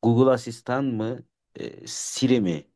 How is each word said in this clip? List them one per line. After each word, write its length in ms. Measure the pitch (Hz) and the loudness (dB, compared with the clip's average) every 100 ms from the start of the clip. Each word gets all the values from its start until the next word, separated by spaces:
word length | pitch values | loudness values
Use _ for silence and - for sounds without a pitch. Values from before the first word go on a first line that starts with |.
Google 280 | 113 117 131 | 4 4 4
Asistan 540 | 127 123 117 - 127 | 4 -2 -12 -6 -4
mı, 380 | 139 113 110 127 - _ _ - | -2 -4 -6 -8 -14 _ _ -14
e, 260 | - - - | -14 -12 -14
Siri 540 | - - - 131 123 | -10 -10 -2 2 4
mi 240 | 95 78 - | 2 -2 -8